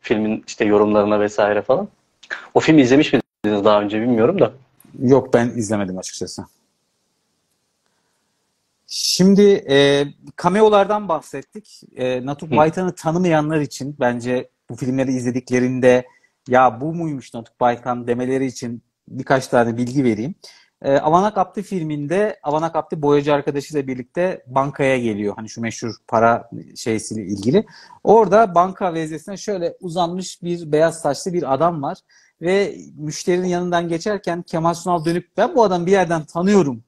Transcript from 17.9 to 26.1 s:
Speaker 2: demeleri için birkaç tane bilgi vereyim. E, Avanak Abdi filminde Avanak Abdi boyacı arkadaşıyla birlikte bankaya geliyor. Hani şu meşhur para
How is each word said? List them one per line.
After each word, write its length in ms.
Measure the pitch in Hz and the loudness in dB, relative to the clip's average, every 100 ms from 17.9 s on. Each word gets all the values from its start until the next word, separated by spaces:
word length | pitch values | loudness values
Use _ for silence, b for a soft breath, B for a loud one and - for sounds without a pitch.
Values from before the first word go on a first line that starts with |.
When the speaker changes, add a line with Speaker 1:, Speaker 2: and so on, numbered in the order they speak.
| 123 120 | -6 -4
Speaker 2:
demeleri 400 | 120 127 135 131 | -4 -2 -2 -4
için 360 | 120 120 117 _ _ _ | -6 -12 -12 _ _ _
birkaç 380 | 127 131 131 - | -14 -2 -2 2
tane 300 | 123 117 117 | 2 2 0
bilgi 280 | 120 135 | -2 0
vereyim. 300 | 127 104 127 - b b b _ | 0 0 -4 -10 b b b _
E, 140 | 139 139 | 0 2
Avanak 400 | 156 170 208 202 | 4 2 2 -2
Abdi 240 | 185 - | -4 -6
filminde 760 | - 190 156 151 147 180 214 - | -8 -6 -4 -6 -4 -2 -2 -4
Avanak 340 | 147 151 165 160 | -4 -2 -2 -4
Abdi 260 | - 165 | -6 -2
boyacı 320 | 143 147 143 | 2 2 2
arkadaşıyla 520 | 143 139 143 139 151 131 | 0 0 -6 -6 -6 -6
birlikte 560 | 123 123 - 180 - - | -8 -8 -4 -4 -4 -4
bankaya 520 | 131 143 - 139 131 | -2 -2 0 0 0
geliyor. 360 | 117 104 104 98 | 0 -2 -4 -6
Hani 120 | 110 | -12
şu 120 | - | -8
meşhur 340 | 117 - 117 104 | -8 -8 -10 -10
para 420 | - | -4